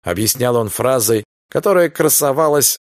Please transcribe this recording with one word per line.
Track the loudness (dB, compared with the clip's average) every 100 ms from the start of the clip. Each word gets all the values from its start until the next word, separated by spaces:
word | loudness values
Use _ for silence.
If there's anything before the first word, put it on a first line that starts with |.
объяснял | -6 -2 -2 -2 0 0
он | -2
фразой, | -2 0 0 0 0 -4 _ -8
которая | -2 2 2 2
красовалась | 0 0 2 0 0 0 2 0 -2